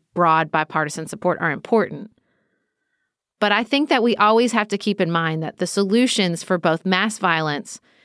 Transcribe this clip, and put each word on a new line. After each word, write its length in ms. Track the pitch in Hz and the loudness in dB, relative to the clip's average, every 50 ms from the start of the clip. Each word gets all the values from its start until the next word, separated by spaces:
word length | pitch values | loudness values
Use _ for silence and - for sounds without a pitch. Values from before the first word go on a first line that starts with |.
| _ _ - | _ _ -2
broad 380 | 170 175 165 160 160 160 156 | 2 4 4 4 2 2 0
bipartisan 560 | - 156 156 - - 156 151 151 - 165 160 | 0 -2 -2 -2 -2 -2 -2 -4 -6 -10 -10
support, 320 | - - 214 - 180 170 - | -10 -8 -4 -2 -2 -2 -2
are 100 | 170 160 | -2 -4
important. 600 | 147 - - - 233 220 180 - 151 143 - - _ _ _ _ _ _ _ _ _ _ _ _ _ _ _ _ _ _ _ _ _ _ _ _ _ - | -4 -6 -4 0 0 0 0 0 -6 -12 -16 -18 _ _ _ _ _ _ _ _ _ _ _ _ _ _ _ _ _ _ _ _ _ _ _ _ _ -2
But 120 | 214 202 | 0 0
I 120 | 208 220 240 | 0 0 0
think 260 | - 285 277 302 - | 0 0 0 2 2
that 140 | 311 247 220 | 2 2 2
we 120 | 240 208 | 2 2
always 340 | - 208 214 220 226 247 226 | 2 4 4 4 4 2 2
have 160 | 233 226 214 214 | 0 0 -2 -2
to 80 | 208 | -4
keep 240 | 196 - 208 202 - | -4 -2 -2 0 0
in 80 | 180 165 | 0 0
mind 320 | 170 165 165 160 160 160 | 0 0 -2 -2 -4 -4
that 160 | 160 - - | -6 -8 -6
the 100 | - 180 | -6 -6
solutions 760 | 175 - 202 202 190 208 240 254 254 - 214 190 175 170 - - | -4 -2 -2 0 2 2 2 2 2 2 0 0 0 -2 -4 -4
for 140 | - 185 | -2 -2
both 280 | 175 - 165 160 160 - | 0 2 0 0 0 0
mass 320 | 185 190 185 208 220 208 | 0 0 0 0 -2 -2
violence 640 | - 196 180 165 160 160 151 147 135 - - - - _ _ _ _ | -2 0 0 0 0 0 -2 -2 -4 -8 -12 -16 -20 _ _ _ _